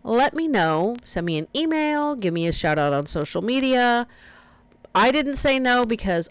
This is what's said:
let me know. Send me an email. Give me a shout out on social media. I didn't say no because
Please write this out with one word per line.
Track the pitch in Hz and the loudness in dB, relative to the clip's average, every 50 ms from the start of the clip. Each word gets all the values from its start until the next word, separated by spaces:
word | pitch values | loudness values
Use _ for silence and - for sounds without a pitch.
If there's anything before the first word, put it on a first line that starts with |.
let | - 233 220 240 277 285 - | -6 -2 2 2 2 2 0
me | 311 330 320 | -2 -2 0
know. | 277 202 170 160 156 156 175 214 240 247 - | 0 2 2 2 2 0 0 -2 -2 -6 -8
Send | - - 180 170 | -8 -6 -6 -4
me | 175 165 151 | -2 -4 -4
an | 160 - - | -6 -6 -4
email. | 277 320 320 320 311 302 302 302 294 294 294 294 | -4 -2 0 0 0 0 0 0 0 -2 -2 -2
Give | 247 202 175 165 | -2 -2 -2 -2
me | 170 165 170 | 0 -2 -2
a | 160 | -2
shout | - - 160 151 151 | -2 -2 0 0 0
out | 147 143 139 | 0 0 0
on | 143 147 | 0 -2
social | 156 - 170 151 - - 170 | -4 -4 -4 -6 -4 -4 -4
media. | 175 220 254 269 262 262 262 247 240 240 240 240 240 240 - - - - - - - - - _ _ _ _ _ - - - | -2 -2 -2 0 0 2 2 2 2 2 2 0 -2 -4 -10 -20 -20 -20 -20 -20 -20 -20 -20 _ _ _ _ _ -18 -4 0
I | 185 208 247 | 4 4 4
didn't | 269 302 294 277 285 | 4 2 0 0 0
say | 269 - 294 269 262 | 0 2 2 2 2
no | 254 247 247 247 247 | 2 2 2 2 2
because | 220 233 220 - 196 180 170 170 - | 0 -2 -2 0 0 0 0 -2 -4